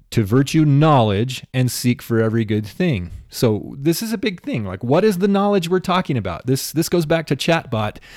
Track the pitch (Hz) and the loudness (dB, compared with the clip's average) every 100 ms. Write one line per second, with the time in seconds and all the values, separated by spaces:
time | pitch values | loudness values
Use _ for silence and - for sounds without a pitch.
0 | _ - 98 120 139 160 151 139 156 147 | _ -2 2 2 2 2 4 4 6 4
1 | 110 98 123 127 - 131 127 - 123 120 | 4 2 -2 -6 -8 -2 -2 0 -2 -2
2 | - 117 113 113 110 107 104 - 180 117 | 0 0 2 0 0 -2 -4 -2 -2 0
3 | 87 - - - 123 104 - - 139 165 | -4 -12 -16 -2 0 0 -4 -4 -2 -2
4 | 226 220 226 180 - 247 101 92 120 147 | -4 -4 -4 -6 -6 -6 -6 -6 0 2
5 | 220 180 202 196 202 202 165 185 175 185 | 2 2 2 2 2 2 0 -2 0 -2
6 | 180 135 92 80 - 135 - 147 165 175 | 0 -2 -4 -6 -2 -2 -2 -4 0 0
7 | 156 165 160 143 - 165 - 110 107 - | 2 0 0 -4 0 -2 -2 -4 -4 -6
8 | - | -18